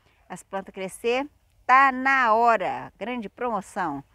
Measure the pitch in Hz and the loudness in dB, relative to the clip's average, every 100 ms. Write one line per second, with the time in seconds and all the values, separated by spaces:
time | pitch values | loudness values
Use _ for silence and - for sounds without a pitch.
0 | _ _ - 185 - 190 196 196 185 - | _ _ -20 -18 -12 -12 -12 -10 -12 -6
1 | 233 247 285 _ _ _ - 262 269 254 | -2 -2 -4 _ _ _ 4 6 6 2
2 | 262 269 240 220 240 220 165 127 135 - | 0 2 2 4 4 2 -2 -6 -10 -12
3 | 208 247 196 - 247 208 - 208 165 143 | -10 -8 -10 -8 -6 -6 -6 -6 -6 -6
4 | - | -12